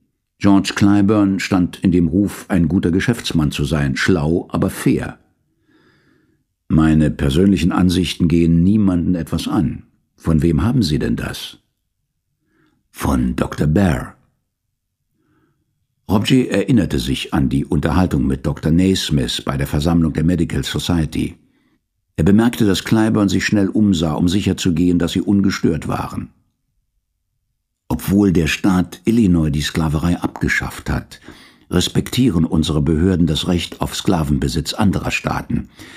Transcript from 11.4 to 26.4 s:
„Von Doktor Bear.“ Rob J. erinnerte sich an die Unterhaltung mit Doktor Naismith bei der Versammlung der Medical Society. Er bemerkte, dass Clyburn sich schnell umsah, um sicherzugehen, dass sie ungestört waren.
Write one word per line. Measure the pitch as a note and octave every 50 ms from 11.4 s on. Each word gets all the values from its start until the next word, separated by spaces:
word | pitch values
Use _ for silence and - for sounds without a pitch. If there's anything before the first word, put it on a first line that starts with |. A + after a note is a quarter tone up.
| - - - _ _ _ _ _ _ _ _ _ _ _ _ _ _ _ _ _ _ _ _ _ _ _ _ _ _ _
„Von | _ - - C#2+ C#2 B1 B1 B1 A#1+
Doktor | - - - - - D2
Bear.“ | D2+ D#2 G2+ G2 E2+ C2+ A#1 G#1+ - - _ _ _ _ _ _ _ _ _ _ _ _ _ _ _ _ _ _ _ _ _ _ _ _ _ _ _ _ _ _ _ _ _ _ _ _ _ _ -
Rob | G2 G#2 - -
J. | C3+ B2+ - -
erinnerte | - G2+ - - C3 G#2 D#2 B1+ D2+ C2
sich | A#1+ C2 C2 - - - -
an | C#2+ C2+ A#1+
die | C2 C#2+ -
Unterhaltung | - E2+ D2+ C#2 D#2+ C#2+ F2+ F#2 - - C#2 A#1+
mit | C2 C2+ C#2 -
Doktor | D2+ C#2+ - - D#2
Naismith | D#2+ F2+ F#2 F#2+ F#2+ - - - D2+ C#2 B1 A#1 - - -
bei | - C#2
der | C2 C#2
Versammlung | - D#2+ D2+ C#2+ F2 E2+ E2+ D#2+ D2+
der | C#2+ D2 D2+
Medical | E2+ F2+ D#2+ E2 D#2 - - -
Society. | - - - - - F2 E2+ D2+ C#2+ - - D2 D2 - - _ _ _ _ _ _ _ _ _ _ _ _ _ _ _
Er | - D#2
bemerkte, | G2 G2+ A2 A#2 A#2+ - - A2+
dass | G2 F2+ - -
Clyburn | - A#2 A2 A2 A2 A2 G#2+ G2+ F#2
sich | F#2 F#2+ -
schnell | - G#2+ G#2 G2 F#2
umsah, | - G#2+ G#2+ G2+ F#2 D#2 E2+ D#2 D2+
um | G#1+ F2 F2
sicherzugehen, | F2+ G#2 F2+ F#2+ F2+ - - F#2 D#2+ D#2+ F2+ F2+ F2 E2
dass | E2+ E2
sie | - F#2
ungestört | - G#2 G2+ G2+ G2 F#2+ F#2 - - - D#2+ - - -
waren. | - - - - - - - - _ _